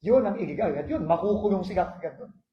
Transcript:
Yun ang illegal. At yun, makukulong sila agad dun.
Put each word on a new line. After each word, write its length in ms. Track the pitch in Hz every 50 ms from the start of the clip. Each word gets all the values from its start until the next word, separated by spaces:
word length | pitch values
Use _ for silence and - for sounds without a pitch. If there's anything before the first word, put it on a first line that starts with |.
| -
Yun 160 | 175 233 262 233
ang 160 | 208 202 -
illegal. 320 | - - - - 220 180 147 143
At 80 | 147
yun, 160 | - 302 311 185
makukulong 640 | 156 165 170 175 208 208 208 208 208 196 190 180
sila 320 | 185 208 185 175 - - -
agad 240 | - 160 - - -
dun. 80 | - - _ _ _